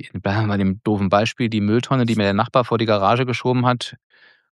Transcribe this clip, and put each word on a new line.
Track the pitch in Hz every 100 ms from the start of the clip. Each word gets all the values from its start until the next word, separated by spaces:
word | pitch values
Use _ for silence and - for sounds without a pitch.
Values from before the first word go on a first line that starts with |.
| -
bleiben | 95 98 101
wir | 107
bei | 104
dem | 98 98
doofen | 110 104 95
Beispiel, | 101 110 - 113
die | 107
Mülltonne, | 104 117 - 135 117
die |
mir | 110
der | 101
Nachbar | 98 117 131
vor | 120 113
die | 110
Garage | 104 98 120 123
geschoben | 120 127 127 123
hat, | 123 - - _ _ _ _ _